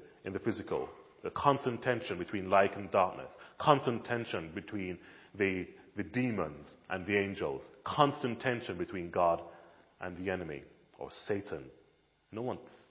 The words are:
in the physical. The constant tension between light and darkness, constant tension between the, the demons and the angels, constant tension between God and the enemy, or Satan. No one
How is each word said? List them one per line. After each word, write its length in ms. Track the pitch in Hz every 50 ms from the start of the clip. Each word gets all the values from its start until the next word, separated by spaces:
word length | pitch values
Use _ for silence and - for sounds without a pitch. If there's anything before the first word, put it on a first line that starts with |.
| - - - - -
in 80 | 95 95
the 60 | 95
physical. 500 | - 117 104 - - - 87 65 65 - - - - - - - -
The 60 | -
constant 520 | - - - 143 139 131 - 131 117 113
tension 360 | - 127 123 113 - - 98
between 320 | 87 87 - - 101 92 92
light 260 | 98 98 98 98 -
and 160 | 101 101 95
darkness, 400 | - 101 92 92 - - 65 - - - - - -
constant 460 | - - 151 147 135 - 131 117 107 -
tension 480 | - 120 117 113 - - 92 80 80 80
between 440 | 101 - - 110 101 92 90 90 85 - - - - - - -
the, 280 | 98 101 95 92 92 90 - - - - - -
the 80 | 101 98
demons 640 | - - 123 127 123 110 98 82 76 73 73 73 - - - _ -
and 160 | 92 92 87
the 120 | 101 101
angels, 440 | 101 98 98 98 - 87 73 67 67 - - - - -
constant 560 | - - - 147 143 143 - - 123 113 113
tension 360 | - 131 120 117 - - 95
between 340 | 87 90 - 98 92 85 85
God 300 | 85 92 87 85 85 80 - - - - - - - - - _ _ -
and 160 | 90 92 90
the 120 | 82 92 98
enemy, 340 | 92 92 87 78 73 67 - - - _ - _ -
or 120 | - 67 67 - - -
Satan. 360 | - 104 98 - - 90 73 65 65 - - _ _ _ _ _ _ _ _ _ - 101
No 80 | 107
one 160 | 123 127 101 80 - - - - - _